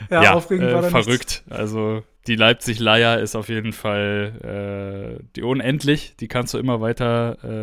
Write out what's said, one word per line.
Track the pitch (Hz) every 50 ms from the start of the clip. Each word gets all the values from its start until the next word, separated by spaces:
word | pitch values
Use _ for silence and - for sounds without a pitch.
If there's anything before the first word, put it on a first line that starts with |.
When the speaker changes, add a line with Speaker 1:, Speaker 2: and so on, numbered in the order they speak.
| 104 -
Speaker 1:
Ja, | 180 165 -
Speaker 2:
Ja, | - 185
Speaker 1:
aufregend | 175 165 - 196 185 180 123
Speaker 2:
äh, | 123
Speaker 1:
war | 120 -
da | 175
nichts. | 175 120 104
Speaker 2:
verrückt. | 113 123 127 - - - - - -
Also | - - 107 107 110 110 107 107 110 110 107 _ _ _ -
die | - 117
Leipzig-Leier | 110 110 113 123 - - 123 113 110 117 107 110 113 117 117 117 110
ist | 107 107 -
auf | 113 101 -
jeden | 113 110 107 113 107
Fall, | - - 107 104 101 104 101 104 104 104 104 110 - - 117 98 101 101 101 101 98 98 98 98 98 101 113 117 -
äh, | - - -
die | - -
unendlich. | 120 131 135 110 127 135 151 135 143 147 151 - - _ -
Die | 113 110
kannst | - 123 120 - -
du | 113
immer | 117 131 123 110 110
weiter, | 117 117 - 123 120 117 117 117 117 - - - 117 110 110